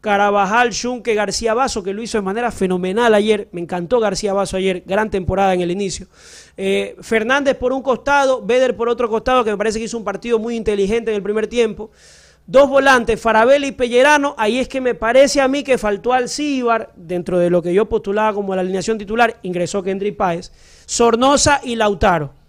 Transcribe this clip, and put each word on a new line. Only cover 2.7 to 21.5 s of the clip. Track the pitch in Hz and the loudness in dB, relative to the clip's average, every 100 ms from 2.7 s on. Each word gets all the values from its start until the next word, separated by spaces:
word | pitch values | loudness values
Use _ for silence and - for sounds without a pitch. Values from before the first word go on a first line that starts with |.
| 185 185 196 240 | -2 -2 0 4
ayer, | 214 214 214 202 | 4 4 0 -2
me | 175 | -10
encantó | 170 180 175 247 | -8 -6 -2 0
García | 214 190 208 | 0 -2 -2
Bazo | 196 190 190 | -2 -2 -2
ayer, | 190 180 - | -2 -4 -4
gran | 190 220 | -2 -2
temporada | 202 175 185 196 | -4 -2 0 2
en | 185 | 2
el | 175 | 0
inicio. | 180 202 - - _ - - - - | -2 -4 -6 -14 _ -20 -20 -20 -8
Eh, | 190 196 196 - | -2 -2 -4 -10
Fernández | - 220 220 269 277 269 | -4 -2 2 0 0 0
por | 247 | 0
un | 269 | -2
costado, | 262 240 - 285 269 254 | -2 -2 2 2 2 0
Beder | 202 247 254 208 | 0 2 2 0
por | 233 | -2
otro | 240 233 | -2 -2
costado, | 220 254 254 | -2 0 0
que | 220 | 0
me | 202 | -2
parece | 214 220 | -2 -4
que | |
hizo | 226 233 | -6 -8
un | |
partido | 202 196 233 226 | -6 -8 -2 -2
muy | 226 233 | 0 -4
inteligente | 220 208 196 226 226 | -2 0 0 0 -2
en | 214 | -4
el | |
primer | 196 208 214 | -2 -4 -2
tiempo. | 240 226 208 214 _ - - _ _ - | 0 -2 -2 -14 _ -20 -20 _ _ 2
Dos | 202 277 | 4 6
volantes, | 277 269 254 233 220 | 6 4 4 2 -2
Farabelli | 226 220 233 285 277 | 2 4 6 4 2
y | |
Pellerano, | - 254 240 269 294 285 285 | -4 0 4 6 4 2 -2
ahí | 214 240 | -2 0
es | 247 | -2
que | 262 | -2
me | 254 | -4
parece | 233 220 240 277 285 | -2 2 4 4 4
a | 262 | 0
mí | 277 | 0
que | 269 247 | 0 -2
faltó | 214 202 233 | 0 -2 0
Alcíbar, | 254 247 - 294 269 240 226 220 | 0 -2 -4 -4 -2 0 -2 -4
dentro | - 170 180 170 180 | -16 -8 -6 -2 0
de | 175 | 2
lo | 175 | 2
que | 170 | 2
yo | 180 214 | 0 0
postulaba | 226 208 202 214 | -2 -2 -2 0
como | 202 196 | -2 -4
la | 190 | -4
alineación | 185 190 175 226 | -4 -4 -4 -6
titular, | 202 226 233 - | -4 0 0 0
ingresó | 190 180 170 202 | -8 -6 -4 -4
Kendry | 190 190 202 | -4 -4 -6
Páez. | 208 196 170 180 - - - | -2 -4 -4 -10 -20 -20 -20
Sornosa | - - 233 226 262 285 302 | -12 0 2 4 4 4 2